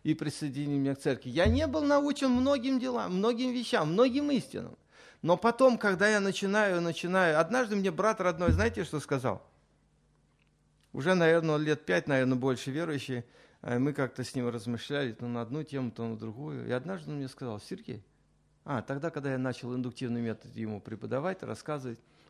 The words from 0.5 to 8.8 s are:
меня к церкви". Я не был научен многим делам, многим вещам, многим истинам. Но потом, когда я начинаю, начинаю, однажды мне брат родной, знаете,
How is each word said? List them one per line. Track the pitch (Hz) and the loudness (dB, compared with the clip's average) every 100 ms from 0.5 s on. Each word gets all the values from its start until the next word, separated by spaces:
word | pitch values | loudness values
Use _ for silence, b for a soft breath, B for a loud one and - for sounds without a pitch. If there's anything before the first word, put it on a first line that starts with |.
| 135 143 143 | -4 -2 0
меня | 135 139 | 0 0
к | |
церкви". | 147 123 127 | -2 -2 -2
Я | 139 208 | 2 4
не | 262 311 | 4 0
был | 311 | 0
научен | 285 285 285 285 269 | 4 4 2 0 2
многим | 247 269 285 262 262 | 2 2 2 0 0
делам, | 254 233 180 185 | 0 -4 -2 0
многим | 220 226 254 | 0 0 -2
вещам, | 247 226 220 151 | -2 0 0 2
многим | 185 262 285 294 | 4 4 4 0
истинам. | 247 - 95 85 - _ B B B | 0 -2 -10 -12 -16 _ B B B
Но | 156 175 | 2 4
потом, | 233 233 262 233 | 4 6 6 6
когда | 208 180 208 | 0 4 4
я | 208 | 4
начинаю, | 196 185 196 214 202 175 | 2 0 0 2 2 2
начинаю, | 170 156 175 185 175 156 | 0 -2 0 2 4 4
однажды | 165 254 220 208 | 2 0 0 0
мне | 190 | 0
брат | 160 214 214 | 2 0 2
родной, | 180 165 175 | 0 2 2
знаете, | - 220 214 | 4 2 0